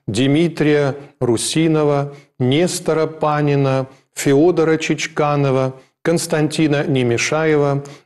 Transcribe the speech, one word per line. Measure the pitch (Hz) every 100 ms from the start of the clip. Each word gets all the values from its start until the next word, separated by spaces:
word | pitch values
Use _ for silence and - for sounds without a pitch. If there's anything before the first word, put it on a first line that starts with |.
| -
Дмитрия | 117 135 147 170 - 147 147 139 - - -
Русинова, | 120 113 - 156 160 156 147 143 143 - - -
Нестора | 127 143 175 - - 156 156
Панина, | 160 151 147 147 143 135 135 127 - _
Феодора | - 143 139 175 160 160 156
Чичканова, | - 151 160 156 147 147 139 131 131 131 - _
Константина | - 170 - 160 151 165 151 143 151
Немешаева, | 131 123 117 - 151 160 151 143 139 139 -